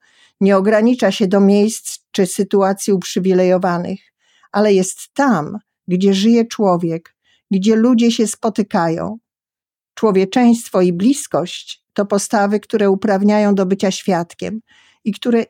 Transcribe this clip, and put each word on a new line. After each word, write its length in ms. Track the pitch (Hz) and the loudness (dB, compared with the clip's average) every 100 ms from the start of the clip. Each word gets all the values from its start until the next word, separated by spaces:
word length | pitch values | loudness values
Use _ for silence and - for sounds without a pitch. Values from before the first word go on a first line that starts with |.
| _ _ _ _ | _ _ _ _
Nie 160 | 196 196 | 2 2
ogranicza 540 | 196 214 226 247 202 | 2 2 2 2 0
się 160 | 190 190 | 0 0
do 140 | 202 | 2
miejsc 580 | 196 202 214 - - - _ | 4 4 2 -2 -12 -16 _
czy 160 | - 185 | -2 -2
sytuacji 680 | - 196 202 190 196 - | -2 -2 0 0 -2 -2
uprzywilejowanych, 1080 | 196 - - 185 185 185 185 185 175 180 190 _ _ _ _ _ | -2 -2 -4 0 2 2 2 0 -4 -6 -10 _ _ _ _ _
ale 220 | 202 214 | -2 2
jest 400 | 196 185 - - | 2 0 -6 -12
tam, 440 | - 277 190 147 208 - _ - | -2 0 0 -2 -12 -16 _ -4
gdzie 260 | 180 196 | 0 2
żyje 300 | 190 214 233 | 2 2 2
człowiek, 720 | 233 - 202 175 175 165 - _ _ _ _ | 0 0 0 0 -2 -6 -10 _ _ _ _
gdzie 260 | 190 196 220 | -2 2 2
ludzie 360 | 233 240 233 | 4 4 2
się 140 | 226 214 | 0 -2
spotykają. 920 | - 233 220 202 202 170 165 180 226 _ _ _ _ _ _ _ | -2 -6 -4 -4 -2 -2 -4 -6 -10 _ _ _ _ _ _ _
Człowieczeństwo 840 | - 220 190 190 254 240 233 - 190 | -2 0 2 0 2 2 2 0 0
i 120 | 180 | 0
bliskość 920 | 175 208 277 - 143 175 - - - _ | 2 0 0 -2 -4 -4 -10 -16 -20 _
to 120 | - 202 | -6 -2
postawy, 540 | 202 - 220 202 208 | -2 -2 -2 0 -2
które 300 | - 214 202 | -2 0 2
uprawniają 640 | 190 214 190 208 208 208 | 0 0 0 2 2 2
do 120 | 202 185 | 0 0
bycia 240 | 196 196 | 0 -2
świadkiem 680 | - - 175 170 - 180 220 - _ _ _ | -2 -4 -4 -4 -10 -10 -10 -14 _ _ _
i 80 | 226 | -8
które 320 | 196 240 233 | -6 -2 -2